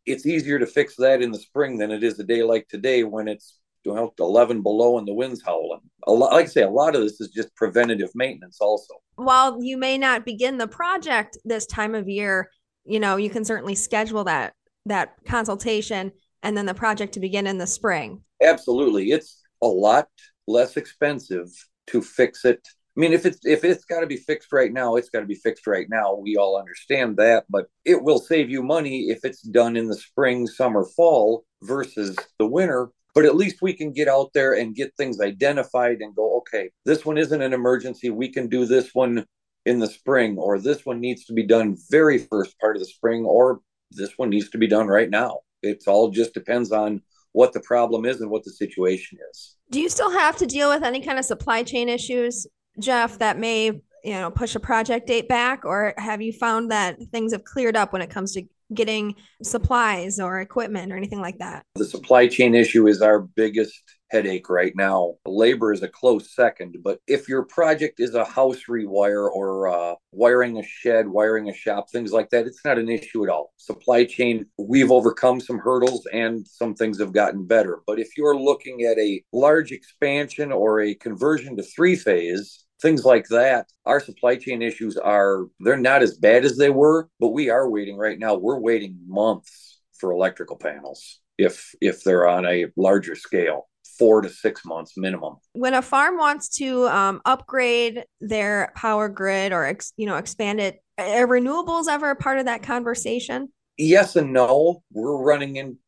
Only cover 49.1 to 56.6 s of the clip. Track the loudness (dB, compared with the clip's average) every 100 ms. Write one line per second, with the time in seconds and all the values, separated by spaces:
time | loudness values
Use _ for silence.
49.1 | -20 -20 -20 -20 _ _ -4 -2 -2 0
50.1 | 2 0 0 -4 0 0 0 -2 -4 -6
51.1 | -6 -4 -6 -4 -4 -2 -4 -2 -4 -4
52.1 | -4 -2 -6 -12 _ _ -8 -2 0 0
53.1 | -2 -2 -2 -2 -2 -2 -4 -10 _ -10
54.1 | -8 -6 -6 -6 -6 -2 -2 0 -2 -2
55.1 | -2 0 0 0 -2 -4 -2 -2 -4 -8
56.1 | -6 -8 -4 -2 -2